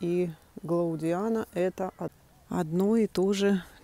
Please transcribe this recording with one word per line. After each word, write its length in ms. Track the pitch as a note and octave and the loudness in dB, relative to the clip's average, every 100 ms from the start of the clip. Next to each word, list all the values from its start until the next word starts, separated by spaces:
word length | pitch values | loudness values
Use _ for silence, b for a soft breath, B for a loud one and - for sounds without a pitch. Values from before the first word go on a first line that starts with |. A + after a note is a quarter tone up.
и 300 | F3 F3+ F3 D#3 - - | -2 0 -2 -4 -16 -12
глаудиана — 840 | D#3 E3+ E3+ D#3+ D#3+ F3 A3 A3 - | -2 0 0 -2 -2 0 0 -2 -2
это 380 | F3 F#3 - F#3 - | -2 -2 -2 -6 -6
од-, 140 | E3+ - - _ - | -10 -10 -20 _ -6
одно 480 | F3 D#3+ E3+ G3 A3+ | -4 -2 0 2 2
и 100 | G#3 | 2
то 260 | - F#3+ | 2 0
же 300 | G3 G3+ G3 B B | 2 2 2 B B